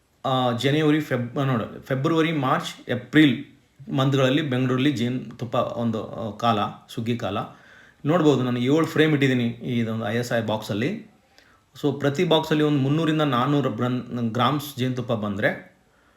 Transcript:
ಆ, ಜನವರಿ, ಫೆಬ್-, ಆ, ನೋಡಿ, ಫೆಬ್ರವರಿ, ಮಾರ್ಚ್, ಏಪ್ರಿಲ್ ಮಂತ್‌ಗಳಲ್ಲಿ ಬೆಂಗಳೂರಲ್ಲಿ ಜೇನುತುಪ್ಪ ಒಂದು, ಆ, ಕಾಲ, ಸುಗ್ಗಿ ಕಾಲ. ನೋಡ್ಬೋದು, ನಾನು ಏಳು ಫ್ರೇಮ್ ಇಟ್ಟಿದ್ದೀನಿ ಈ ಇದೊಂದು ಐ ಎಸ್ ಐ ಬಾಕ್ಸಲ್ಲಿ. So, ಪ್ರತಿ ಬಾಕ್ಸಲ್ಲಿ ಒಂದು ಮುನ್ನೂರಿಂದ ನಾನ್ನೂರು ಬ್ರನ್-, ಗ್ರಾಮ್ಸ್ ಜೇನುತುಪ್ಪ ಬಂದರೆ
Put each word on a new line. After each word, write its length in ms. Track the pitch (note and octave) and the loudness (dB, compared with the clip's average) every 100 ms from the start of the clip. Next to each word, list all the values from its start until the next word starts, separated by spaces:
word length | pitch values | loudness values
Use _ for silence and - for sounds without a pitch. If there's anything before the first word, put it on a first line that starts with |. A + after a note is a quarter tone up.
| _ _ C3+ | _ _ -2
ಆ, 300 | B2+ B2+ A#2 | 0 2 2
ಜನವರಿ, 440 | C3+ D3+ D3+ D#3 | 2 2 4 2
ಫೆಬ್-, 400 | D3 B2 A#2+ D3 | 0 -4 -4 -2
ಆ, 40 | |
ನೋಡಿ, 380 | C#3 A#2+ G2+ - | 0 0 -2 -10
ಫೆಬ್ರವರಿ, 500 | - C3+ D#3 E3 D#3+ | -6 -2 0 2 2
ಮಾರ್ಚ್, 580 | D#3 C3+ E3 E3+ - - | 0 0 0 -2 -12 -6
ಏಪ್ರಿಲ್ 540 | B2 - D3+ D3+ A#2 - - _ _ - C#3+ | -6 0 6 6 4 -6 -18 _ _ -6 0
ಮಂತ್‌ಗಳಲ್ಲಿ 460 | C#3 C3+ C3 C#3+ | 2 4 2 2
ಬೆಂಗಳೂರಲ್ಲಿ 500 | D3+ B2 C3 B2+ C#3+ | 0 -2 0 2 2
ಜೇನುತುಪ್ಪ 600 | C3+ A#2+ B2+ - - A2+ | 0 -2 -2 -8 -12 -4
ಒಂದು, 760 | B2+ - A#2+ A#2 A2 - - A2 | -2 -2 -2 -2 -2 -6 -8 -10
ಆ, 80 | G2 | -2
ಕಾಲ, 220 | A#2 G#2+ G2+ - - | 0 2 0 -6 -14
ಸುಗ್ಗಿ 300 | - A2+ A#2+ | -8 -4 -4
ಕಾಲ. 200 | G2+ G#2 D#3 - - - - _ C#3+ | -2 -4 -6 -12 -20 -20 -20 _ 0
ನೋಡ್ಬೋದು, 360 | F3 D3+ B2+ | 2 4 4
ನಾನು 160 | B2+ A#2+ | 2 -2
ಏಳು 280 | B2 D#3 D#3 | 2 2 2
ಫ್ರೇಮ್ 260 | C#3+ D#3 | 2 2
ಇಟ್ಟಿದ್ದೀನಿ 320 | D3 C3+ B2+ | 4 2 2
ಈ 340 | A#2 A#2+ - A#2+ | 0 -4 -4 -2
ಇದೊಂದು 300 | A2+ A2 G#2+ | -2 -4 -2
ಐ 80 | A#2 | -4
ಎಸ್ 160 | A#2+ | -2
ಐ 140 | A#2 G#2+ | -2 -2
ಬಾಕ್ಸಲ್ಲಿ. 680 | G#2+ - G#2 C#3 A3+ - _ _ _ _ _ _ - | -4 -4 -4 -2 -4 -12 _ _ _ _ _ _ -4
So, 160 | D3 C#3 | -2 0
ಪ್ರತಿ 260 | C#3+ C#3 | -2 0
ಬಾಕ್ಸಲ್ಲಿ 380 | E3+ D#3+ D#3 D#3 | 2 2 2 2
ಒಂದು 160 | D3+ D3 | 2 2
ಮುನ್ನೂರಿಂದ 440 | C3+ D3+ D#3+ D#3 | 2 2 2 0
ನಾನ್ನೂರು 480 | D3 A#2+ C3+ C#3+ C3+ | 2 2 2 2 0
ಬ್ರನ್-, 600 | A2 B2 B2+ A#2+ B2 A#2 | -2 -2 -2 -4 -4 -4
ಗ್ರಾಮ್ಸ್ 440 | A2+ B2 D3 - - | 0 0 0 -6 -6
ಜೇನುತುಪ್ಪ 360 | B2+ B2 A2+ | -4 -4 -4
ಬಂದರೆ 640 | A2 G#2 G2 C#3 - - _ _ _ _ | -2 -2 -2 -2 -2 -12 _ _ _ _